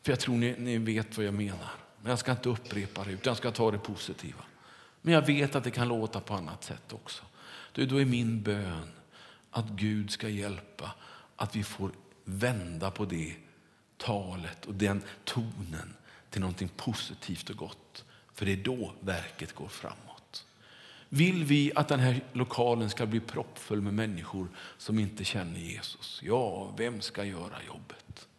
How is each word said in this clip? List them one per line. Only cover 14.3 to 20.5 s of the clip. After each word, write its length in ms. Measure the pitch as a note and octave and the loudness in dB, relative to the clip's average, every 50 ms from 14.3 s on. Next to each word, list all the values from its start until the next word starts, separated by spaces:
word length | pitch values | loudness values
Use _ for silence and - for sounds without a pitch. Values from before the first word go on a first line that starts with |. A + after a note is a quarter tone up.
| F2+ F#2 E2 E2 - - - | -6 -6 -8 -8 -10 -10 -8
och 80 | - G2+ | -6 0
den 280 | F#2+ G#2 G2 G2 G2+ - - - - - | 2 4 4 4 2 -2 -6 -14 -8 -8
tonen 720 | - - B2 A2+ A2+ G#2+ - G2+ D#2+ D#2+ D#2+ - F2+ - - - - - - - - | -2 -2 0 -2 -2 -4 -8 -6 -6 -6 -6 -6 -8 -12 -16 -20 -20 -20 -20 -18 -6
till 100 | - G#2 | -2 -2
någonting 280 | F#2 F#2 F2+ - F#2+ F2 | 0 0 0 -2 -4 -4
positivt 840 | - - - A#2 G#2+ - - - F#2+ - - - E2+ E2 - - | -4 -4 -2 -2 -2 -2 -4 -6 -8 -10 -6 -6 -6 -6 -6 -8
och 60 | - | -8
gott. 480 | - E2+ - - - - - - - - - - - - - _ | -8 -8 -10 -10 -16 -20 -18 -18 -18 -18 -18 -20 -20 -20 -18 _
För 120 | - G#2 | -2 2
det 60 | G2 | 2
är 40 | G2 | 2
då 360 | F#2+ G2+ C3 B2+ B2 G2+ F#2 - - | 2 2 -2 0 0 -2 -6 -6 -4
verket 540 | F#2 G2 F#2 E2+ E2+ - - - D#2 - - | -2 -2 0 0 -2 -8 -10 -10 -10 -10 -8
går 140 | - C#2+ - | -10 -10 -10
framåt. 760 | - - - - - - - - - - - _ - - - - | -8 -8 -8 -10 -10 -10 -14 -18 -18 -20 -20 _ -16 -16 -16 -16